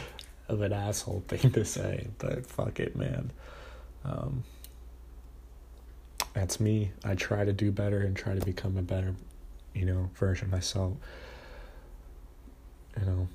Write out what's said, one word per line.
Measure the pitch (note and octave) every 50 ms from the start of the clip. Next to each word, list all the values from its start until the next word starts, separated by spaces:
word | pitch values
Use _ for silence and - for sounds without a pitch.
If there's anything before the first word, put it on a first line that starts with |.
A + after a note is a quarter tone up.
| - - - - - - - - - -
of | A2 G2+
an | G#2 G2
asshole | G2+ G2+ G2+ G#2 G#2 - - - F#2+ F#2+ - -
thing | G2+ - - B2
to | - - -
say, | - - - - - - - - - - -
but | - G1+ - - -
fuck | - - - - - - -
it, | - - -
man. | - - - - G1+ - B2+ - - - - - - - - - - - - - - -
Um, | - - - - C#3 C#3 B2 - - - - - - - - - - - - - - - - - - - - - - - - - - - - - - - - - - - - - - -
that's | G2+ F#2 F2+ - -
me. | A2 G#2+ G#2+ G#2+ G#2 F#2+ - - -
I | G#2 G2
try | F#2 - - G#2 G#2 G2+
to | G2+
do | G2 G2+ G#2+ G2+
better | G2 G#2 G2+ G2+ G2+ G2
and | G2 F#2+ F#2+
try | - - G2+ G2
to | F#2+ F#2+
become | F#2+ F#2 - - F#2+ F#2+
a | F#2
better, | F2+ F2 F#2+ F#2+ F#2+ F#2 F#2 - - - - - - - - - - - -
you | F#2+ F2+
know, | F#2 F#2 F#2 F2+ F2+ -
version | - G2+ F#2+ F#2 - -
of | F#2
myself, | F#2 F#2 F2+ - - G2+ F#2 F#2 - - - - - - - - - - - - - - - - - - - - - - - - - - - - - - - - - - - - - - - - - G#2
you | G2
know, | F#2+ F#2 F2+ F#2 F2+